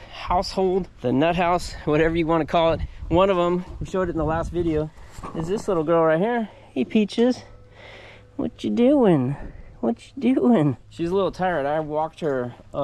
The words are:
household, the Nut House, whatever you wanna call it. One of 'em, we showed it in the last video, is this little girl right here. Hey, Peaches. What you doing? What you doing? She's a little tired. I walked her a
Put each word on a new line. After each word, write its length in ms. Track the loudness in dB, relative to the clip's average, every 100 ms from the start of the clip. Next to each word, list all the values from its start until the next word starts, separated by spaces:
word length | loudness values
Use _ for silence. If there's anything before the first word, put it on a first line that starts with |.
| -16
household, 800 | -14 -2 0 0 0 0 0 -4 -6
the 140 | -2
Nut 240 | 2 2 2
House, 340 | 2 0 -2 -6 0
whatever 320 | 2 2 2
you 100 | 0
wanna 180 | 0 2
call 280 | 2 2
it. 80 | 0 -4 -10 0
One 220 | 2 4
of 80 | 4
'em, 260 | 2 0 -4 -10
we 60 | -6
showed 240 | -4 -2
it 20 |
in 60 | -2
the 80 | -2
last 260 | -2 -4
video, 400 | -2 -2 0 -2 -8 -18 -14 -10 -8
is 100 | -4
this 220 | -4 0
little 160 | 0 2
girl 180 | 2
right 160 | 4 2
here. 300 | 2 -2 -4 -10 -10
Hey, 100 | -6
Peaches. 580 | 0 0 0 2 2 2 -6 -20 -20 -20 -20 -20 -20 -20 -16 -8
What 280 | -8 -6 -4
you 40 |
doing? 680 | 2 4 6 4 4 2 -4 -10 -14 -18 -6
What 160 | -4 -4 -8 -4
you 180 | 0 2
doing? 400 | 4 4 4 0 -8
She's 200 | -8 -2
a 60 | 0
little 160 | 0
tired. 340 | 0 -2 0 -2
I 140 | -2
walked 400 | -2 -4 -4 -4
her 340 | -4 -2 -4 -8 -12
a 80 | -4